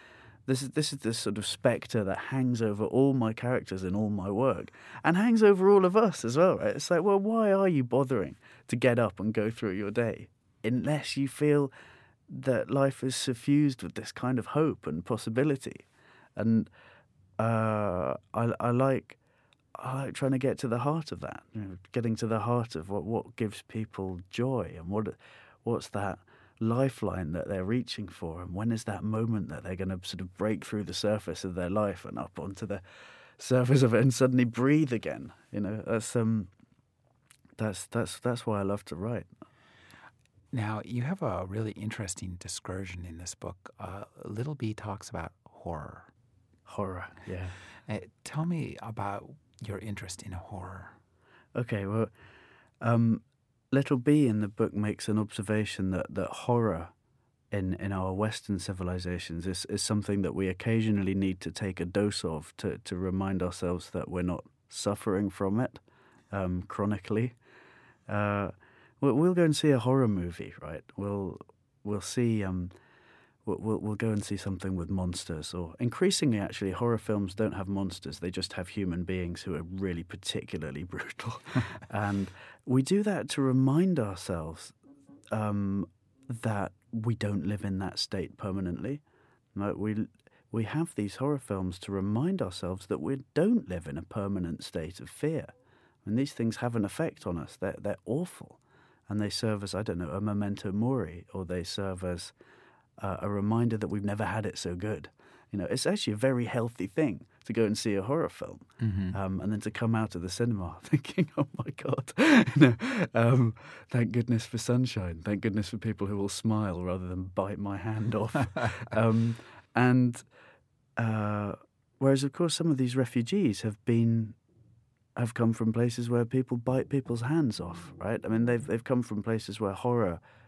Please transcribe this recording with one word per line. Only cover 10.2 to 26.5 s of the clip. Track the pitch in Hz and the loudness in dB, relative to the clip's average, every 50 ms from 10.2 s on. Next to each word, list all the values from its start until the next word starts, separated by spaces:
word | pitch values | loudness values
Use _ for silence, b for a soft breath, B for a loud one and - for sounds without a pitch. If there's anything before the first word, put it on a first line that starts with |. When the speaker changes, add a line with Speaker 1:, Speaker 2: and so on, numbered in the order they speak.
| - - _ _ _ _ _ _ - | -8 -16 _ _ _ _ _ _ -2
Speaker 1:
unless | 110 123 123 - 143 151 143 - - - | -2 0 0 0 0 0 -2 -2 -4 -2
you | 139 139 131 | -2 -2 -2
feel | - - 147 147 147 147 143 135 B B B B B B B B B B _ - | 0 2 4 4 6 6 4 0 B B B B B B B B B B _ -16
that | - 131 127 135 123 110 - - | -12 -6 0 2 2 2 2 2
life | 123 139 139 139 135 - - | 2 4 4 4 2 0 -2
is | 135 127 | -4 -2
suffused | - - - 123 - - - 143 147 151 143 131 - 95 | -2 -2 -2 -2 -2 2 4 6 6 6 4 2 0 -6
with | 85 - | -10 -8
this | - - - | -8 -10 -10
kind | - - - 123 127 123 | -8 -4 -2 0 0 0
of | 104 | 0
hope | - - 147 160 151 104 - - | 0 0 2 2 2 0 -2 -4
and | - 76 85 - | -4 -4 -4 -2
possibility? | - 123 107 - 117 110 123 139 156 139 131 - - - - - _ b b b b b b b b b | -2 -2 -2 -2 -2 0 2 2 2 2 0 -4 -8 -12 -14 -18 _ b b b b b b b b b
And, | - 104 113 113 113 - - B B B B B B B B B _ _ _ _ - | -2 2 4 4 4 4 0 B B B B B B B B B _ _ _ _ 0
uh, | 110 113 113 110 110 110 110 107 104 101 90 90 76 65 65 - - _ - | 2 2 2 2 2 2 2 2 0 0 0 0 0 -2 -4 -4 -8 _ -2
I, | - 117 117 - - | 0 0 0 0 0
I | - 120 | 0 2
like, | 120 123 131 135 131 113 - - - _ b b b b b b b b _ _ - | 2 4 4 4 2 0 -2 -6 -18 _ b b b b b b b b _ _ -16
I | - - 127 131 135 139 | -12 -8 -6 -6 -4 -4
like | 131 127 | -6 -4
trying | - 143 131 135 | -2 0 2 2
to | 127 | 2
get | 131 131 - - | 2 0 0 0
to | - 123 | 0 -2
the | 117 120 | 0 0
heart | 120 143 156 165 151 - - | 2 0 0 0 -2 -6 -8
of | 90 | -8
that, | - - - - - _ - | -8 -10 -10 -12 -14 _ -10
you | 110 | -8
know, | 104 95 90 92 - - - | -8 -8 -10 -12 -12 -6 -2
getting | 127 113 117 113 | 0 0 0 0
to | - 120 | 0 0
the | 110 113 110 | 0 0 2
heart | 104 117 120 120 117 117 - | 2 2 2 2 0 -2 -6
of | 78 80 95 | -8 -6 -4
what, | 98 101 76 | -4 -4 -2
what | 101 117 113 - - 117 | -2 -2 -2 -2 -4 -4
gives | - 113 104 - - - - | -2 -2 -2 -4 -6 -14 -10
people | - 110 110 - - - 95 95 92 87 92 - | -8 -6 -6 -6 -6 -6 -6 -6 -6 -8 -10 -8
joy | - - 120 131 135 117 90 78 80 | -4 -2 0 0 0 -2 -2 -4 -8
and | 85 82 87 | -10 -6 -4
what, | 101 107 107 90 - - B B B B B B B B B | -2 -2 -2 -2 -6 -10 B B B B B B B B B
what's | 117 117 82 - - | -2 -2 -2 -2 -4
that | - 104 101 98 - - _ b b b b b | -4 -4 -2 -2 -4 -6 _ b b b b b